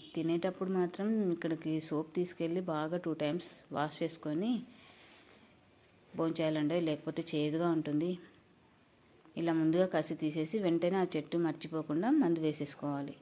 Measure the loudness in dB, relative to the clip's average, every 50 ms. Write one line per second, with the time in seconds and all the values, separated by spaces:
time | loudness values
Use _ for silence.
0 | -8 -8 -6 -2 0 2 2 2 0 -2 -2 -2 -2 0 2 2 2 0 -2 -2
1 | -2 0 2 2 2 2 0 0 0 -2 -2 -2 0 0 0 0 -2 -2 -2 -2
2 | -2 -2 -2 -2 -2 -2 -2 -4 -2 0 0 -2 0 0 -2 0 0 -2 -2 -2
3 | -2 -2 -2 0 0 0 0 -2 -4 -8 -12 -14 -14 -6 -2 -2 -2 -2 -2 -4
4 | -4 -4 -4 -6 -6 -4 -2 0 0 0 0 -2 -4 -8 -16 -20 -20 -20 -20 -20
5 | -20 -20 -20 -20 -20 -20 -20 -20 -20 -20 -20 -20 -20 -20 -20 -20 -20 -20 -20 -20
6 | -20 -12 -4 -2 -2 0 0 0 0 0 2 2 0 2 2 2 2 0 0 -2
7 | -4 -6 -6 -6 -6 -2 -2 0 0 0 0 2 2 2 2 2 0 0 0 0
8 | 0 0 -2 -6 -10 -18 -20 -20 -20 _ -20 -20 _ _ _ _ _ _ _ _
9 | _ _ -20 -20 _ -12 -6 -2 0 2 2 4 4 4 6 4 4 4 2 0
10 | 0 0 -4 -2 -2 -2 0 0 -2 0 0 0 2 2 2 4 2 2 2 2
11 | 0 0 0 -4 -4 -2 0 0 0 0 -2 -4 -8 -6 -4 -4 -2 0 0 0
12 | 2 4 4 4 6 4 4 4 2 0 0 0 -6 -8 -6 -6 -4 -4 -2 -4
13 | -4 -8 -10 -14